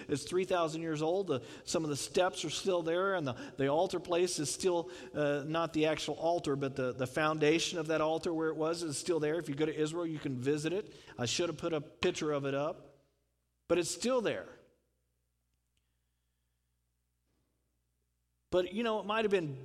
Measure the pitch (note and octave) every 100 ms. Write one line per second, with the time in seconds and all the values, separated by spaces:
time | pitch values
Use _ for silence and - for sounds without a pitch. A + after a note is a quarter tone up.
0 | - D3 - F3+ F#3 F3+ D#3+ D#3+ E3 D3+
1 | D#3+ F#3 F#3 C3 - - - F3 D#3 -
2 | - G3 F3+ - D#3+ - G3 F3 D#3+ F3
3 | G3 F#3 C#3 B2+ C#4 - C3+ D3+ F#3 F3+
4 | F3+ E3+ F3+ E3 C#3+ - F#3 E3+ E3+ -
5 | - D3 D3 C#3+ D3 D#3+ D#3+ D#3 D#3 D3+
6 | - C#3+ E3 E3+ D3+ C#3 C#3 C#3 B2+ B2
7 | B2 E3 D#3 D#3 D3+ D#3+ - F3 D#3 D#3
8 | D#3 D#3+ F3+ D#3+ D#3+ D#3 D#3 E3+ E3 C3+
9 | - E3 D3+ E3+ D#3 C#3 D#3 D3+ D#3 E3+
10 | E3 D3+ D3 B2+ C3 D3+ D#3 F#3+ - -
11 | - - A#2+ - E3+ D3+ E3+ D#3 D3 -
12 | F3+ - D#3 C#3+ C#3 C#3 D3+ - - -
13 | _ _ _ _ _ _ - F3 E3 -
14 | A#3 B3+ F#3 G#2 E2+ - - _ _ _
15 | _ _ _ _ _ _ _ _ _ _
16 | _ _ _ _ _ _ _ _ _ _
17 | _ _ _ _ _ _ _ _ _ _
18 | _ _ _ _ _ F3+ F3+ G3+ A#3 G#3+
19 | F#3+ A3 G#3+ G3 D#3 C3